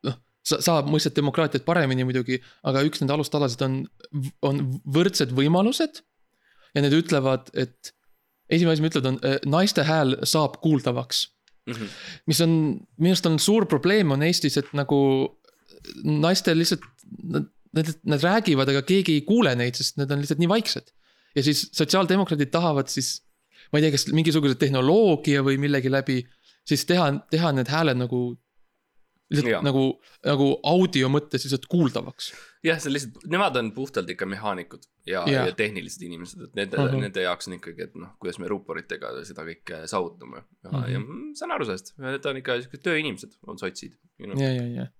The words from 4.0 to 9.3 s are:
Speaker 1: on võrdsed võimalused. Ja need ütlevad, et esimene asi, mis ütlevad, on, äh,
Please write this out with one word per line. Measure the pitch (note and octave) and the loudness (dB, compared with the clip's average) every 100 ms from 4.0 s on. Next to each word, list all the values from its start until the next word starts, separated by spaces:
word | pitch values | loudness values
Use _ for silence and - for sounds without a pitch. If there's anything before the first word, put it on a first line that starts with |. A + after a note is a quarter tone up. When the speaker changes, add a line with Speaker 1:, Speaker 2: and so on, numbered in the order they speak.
| - D3 C3 _ | -10 -8 -8 _
Speaker 1:
on | C#3 C#3 C3+ C3 | -2 0 -2 -6
võrdsed | C#3+ C#3+ E3+ - B2+ | 0 2 2 2 0
võimalused. | B2+ C#3+ F3+ G#3+ C4+ D#4+ - _ _ _ _ _ _ _ C#3+ | 2 4 4 2 0 -2 -4 _ _ _ _ _ _ _ 0
Ja | |
need | C#3+ | 4
ütlevad, | D3+ E3+ D3+ C3+ C3 - | 4 2 0 2 -2 -4
et | - B2+ _ - _ _ _ _ _ _ | -4 -4 _ -20 _ _ _ _ _ _
esimene | E3 E3+ D#3+ | 2 4 4
asi, | |
mis | D#3+ | 2
ütlevad, | D#3 C3 | 0 -2
on, | C3 | -2
äh, | C3 | -2